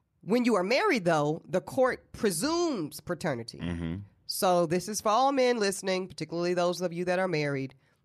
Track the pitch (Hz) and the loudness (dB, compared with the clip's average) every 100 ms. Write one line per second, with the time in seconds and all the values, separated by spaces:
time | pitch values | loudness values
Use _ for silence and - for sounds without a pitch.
0 | _ _ 160 240 240 208 185 269 427 269 | _ _ 0 2 4 2 4 2 4 2
1 | 175 156 147 160 - 175 185 - 254 - | 2 2 2 -2 -2 -4 -2 2 2 0
2 | _ - 220 165 269 339 349 240 151 - | _ -4 -2 0 0 0 0 -2 -6 -8
3 | - 175 175 123 113 - 85 85 82 92 | -8 -6 -4 -4 -6 -8 -6 -4 -4 -6
4 | 101 _ - - 190 175 170 180 180 214 | -10 _ -10 -2 2 2 2 0 -4 -4
5 | 220 214 269 277 247 240 196 196 190 185 | 0 2 4 4 2 2 0 -2 -2 -2
6 | 185 - 160 170 175 180 175 170 180 170 | -4 -8 -6 -2 0 2 0 0 -4 -2
7 | 180 180 185 156 147 139 135 - _ _ | -2 0 0 0 0 -2 -6 -10 _ _